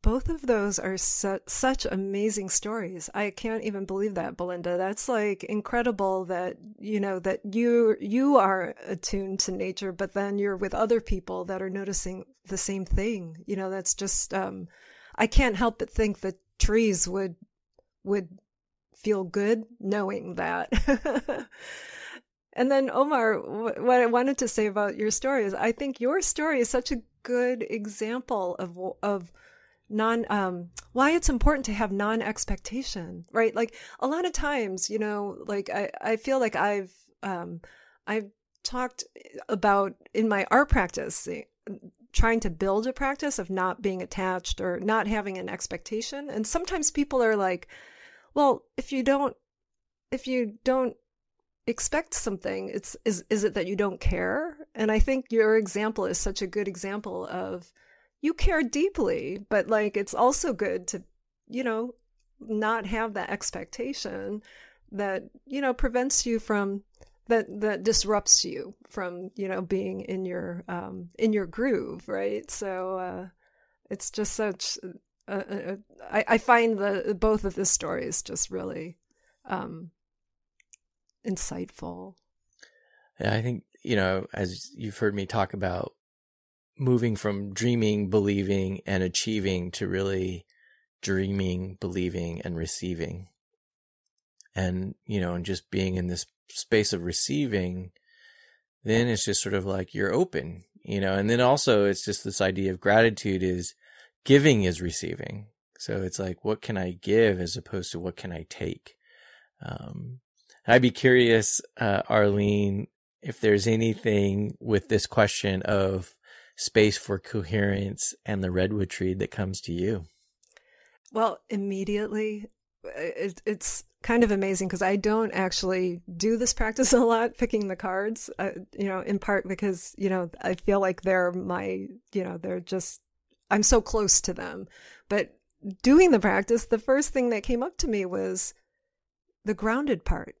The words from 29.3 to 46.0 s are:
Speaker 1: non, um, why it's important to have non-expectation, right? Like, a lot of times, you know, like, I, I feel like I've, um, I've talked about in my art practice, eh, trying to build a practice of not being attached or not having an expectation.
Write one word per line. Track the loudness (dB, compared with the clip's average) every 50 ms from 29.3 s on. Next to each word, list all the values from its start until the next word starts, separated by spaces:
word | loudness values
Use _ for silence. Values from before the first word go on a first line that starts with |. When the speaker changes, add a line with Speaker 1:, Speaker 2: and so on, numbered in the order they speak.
| -20 _ _ -20 _ _ _ _ _ _ _ _
Speaker 1:
non, | -2 0 2 2 2 0 0 0
um, | 0 0 0 -2 -2 -6 -10 -10 _ -14 -14 _ _
why | 4 4 4
it's | 4 4 4 2
important | 2 6 4 4 4 4 -2
to | -6 -2
have | -2 -2 -2
non-expectation, | 0 0 0 0 0 0 -2 -2 -4 -4 -2 -4 -4 -4 -4 -8 -8 -6 -6 -6 -8 -8 -8 -10 -12 -14 -16 _
right? | 0 2 2 2 2
Like, | 0 -2 -2 -4 -16 -20 -20 -8 -4
a | -2
lot | -2 0 0 -2
of | -2 -2
times, | -2 -2 0 0 -2 -2 -4 -4 -6 -6 -4
you | -2 -2
know, | -2 -2 -2 -4 -4 -6 -8 -10 -8
like, | -6 -4 -4 -4 -4
I, | -4 -4 -4 -4 -6 -6
I | -2 -2 -2
feel | -2 0 0 0 2
like | 2 0 0
I've, | 0 0 0 0 -2 -4 -8 _ _ _ _ _ _ -8
um, | -6 -6 -6 -8 -10 -12 -14 -14 -20 -20 -20 -20 _ _ _ _
I've | -4 -4 -4 -4 -6 _ _ _ _ _ _ _
talked | -6 -4 -4 -4 -4 _ -10 -14 _ _ -20 -20 -16 -16 -14 -4
about | -4 -2 2 4 4 4 4 2 0 -4 _ _ -4 _
in | 0 2 2
my | 2 2 2 4
art | 6 6 6 6
practice, | 4 2 4 0 -2 -6 -6 -6 -6 -6 -6
eh, | -6 -8 -10 -12 _ _ _ _ -14 -14 -14 -14 -20 _ _ _ _
trying | 4 6 6 6 6 2
to | 0 -2
build | -2 0 0 2 2 2 0
a | -2 -4
practice | -2 -2 -4 -2 -2 -4 -4 -4 -4
of | -4 -4
not | -2 0 0 0 -2 -2
being | -4 -4 -4 -4
attached | -8 -8 -4 -2 -2 -2 -2 -2 -4 -4 -4 -2
or | -2 -4 -2 -2
not | 0 0 2 2 2
having | 0 0 -2 -2 -4 -6
an | -6 -6 -8
expectation. | -8 -8 -8 -8 -8 -10 -8 -6 -6 -6